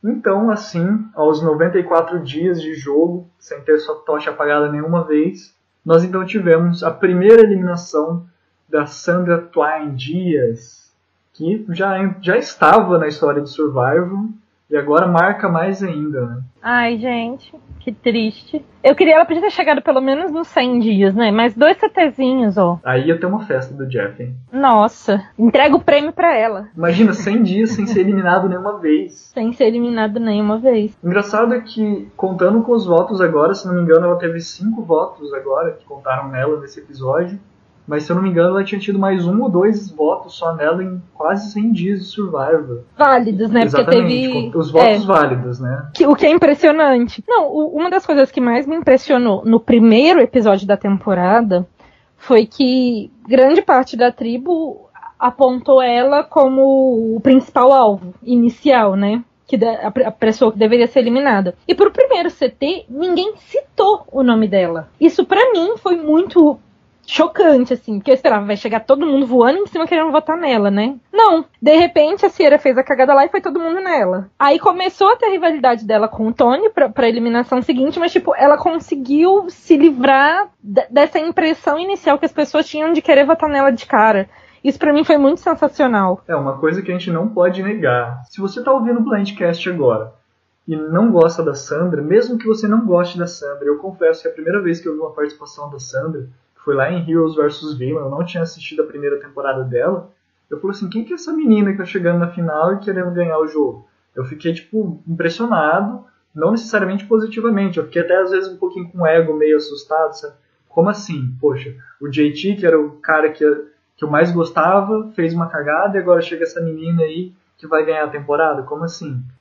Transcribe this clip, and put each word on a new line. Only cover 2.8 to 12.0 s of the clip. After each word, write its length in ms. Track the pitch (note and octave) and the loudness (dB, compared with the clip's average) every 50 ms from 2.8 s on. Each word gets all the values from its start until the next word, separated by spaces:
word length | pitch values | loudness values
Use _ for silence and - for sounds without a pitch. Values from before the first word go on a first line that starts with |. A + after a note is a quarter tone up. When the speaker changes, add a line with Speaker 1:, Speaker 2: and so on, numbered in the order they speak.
| C3 C#3+ C#3+ D3+ E3 F3 F3 F3+ F3 _ _ _ | -8 -2 0 0 0 0 -2 -8 -12 _ _ _
Speaker 1:
sem 220 | _ - D#3 C#3+ | _ -18 -18 -12
ter 180 | C3 - D3+ D3+ | -2 0 0 0
sua 160 | D3+ D3+ D3+ | 0 -6 -10
tocha 340 | - - - D3+ D3 D3 D#3 | -10 -6 -6 -6 -4 -4 -8
apagada 420 | C#3+ - D3+ D3 D3 D3 D3 D3 | -6 -4 -2 0 0 0 0 -2
nenhuma 320 | D3 D3 D3+ E3 E3+ E3+ D#3+ | -4 -6 -4 -4 -2 -4 -2
vez, 520 | D#3 D3+ D3+ D#3 F3+ G3 - - _ _ _ _ _ _ _ _ | 0 0 0 0 -2 -4 -10 -20 _ _ _ _ _ _ _ _
nós 200 | D#3 E3 E3 F3 | 2 4 4 4
então 200 | F3+ F3+ F#3+ F#3+ | 2 -4 -6 -6
tivemos 600 | F#3 - A3 F#3 F3 E3 D#3+ E3+ F3 E3+ F3 - | -4 -4 -2 2 4 4 4 4 0 -2 -2 -4
a 80 | - | -6
primeira 500 | - - - F3+ F3+ F3+ F#3 G#3 A#3 A3+ | -4 -2 -2 0 0 2 6 8 8 8
eliminação 840 | A3 G#3 G3+ F#3+ F3+ F3+ F3 E3+ - - - D3+ D3+ E3 E3+ E3+ - _ _ _ _ _ _ _ _ _ | 8 6 4 -2 -2 -4 -6 -6 -10 -4 -4 -4 -2 -2 -6 -8 -10 _ _ _ _ _ _ _ _ _
da 160 | D#3 D3+ D3 | -4 -4 -4
Sandra 540 | D3 - - - - F3 F3+ F3+ F3 E3+ E3 | -4 -10 -10 -4 -2 -2 -2 0 0 0 -2
Twine 520 | E3+ - - E3 D3 D3+ D#3 D#3 D3+ D3 C#3 | -2 -4 -2 -2 0 0 -2 -4 -8 -8 -10
Dias, 960 | B2+ B2+ C#3+ E3 F3+ F#3 F3+ D#3 C#3 B2 A2+ A2+ A#2 - - _ _ _ _ _ _ _ _ _ _ _ _ _ | -10 -10 -8 -6 -6 -4 -2 0 0 0 -2 -4 -6 -14 -20 _ _ _ _ _ _ _ _ _ _ _ _ _
que 320 | _ D#3 E3 G#3 A3 G#3+ G3 | _ -6 -4 -4 -6 -6 -10
já, 460 | E3+ E3+ F#3+ G3 F#3+ F#3+ | -6 -4 -4 -4 -2 -2